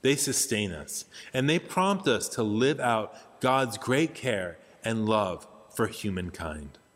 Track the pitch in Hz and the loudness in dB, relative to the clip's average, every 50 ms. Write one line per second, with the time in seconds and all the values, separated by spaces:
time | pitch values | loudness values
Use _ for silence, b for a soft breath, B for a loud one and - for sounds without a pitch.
0 | - 131 143 135 - 139 127 - - - 117 107 104 95 85 76 73 - - - | 4 2 2 2 0 0 0 0 0 0 0 0 0 -2 -4 -8 -10 -10 -10 -12
1 | - B B B B B B 131 131 143 160 170 - - - 185 185 196 202 190 | -12 B B B B B B 0 2 4 2 2 0 -2 0 2 2 2 2 2
2 | 196 139 117 101 - - - - 113 104 104 110 123 139 156 - 131 120 117 110 | 2 2 2 2 0 -4 -2 -2 0 0 2 2 2 2 2 2 0 2 2 0
3 | 107 - - - - - - - - 131 131 135 135 120 107 107 - 123 127 139 | 0 -4 -10 -20 -20 -20 -12 0 2 4 4 4 2 0 -4 -6 -2 2 2 2
4 | 165 160 160 - - 127 113 98 92 87 85 B B B B B B 113 113 110 | 2 2 -2 -4 -2 -2 -2 -2 -2 -6 -8 B B B B B B -2 0 0
5 | 107 107 110 107 104 92 85 80 - - - - - - - - 113 104 110 - | 2 4 4 4 2 0 -4 -8 -10 -18 -20 -20 -20 -12 -2 -2 -2 -2 -2 -4
6 | - 104 95 92 90 87 - - 85 80 76 76 73 71 - - _ _ _ | -4 -4 -2 -2 -4 -6 -8 -8 -8 -8 -8 -8 -12 -14 -16 -20 _ _ _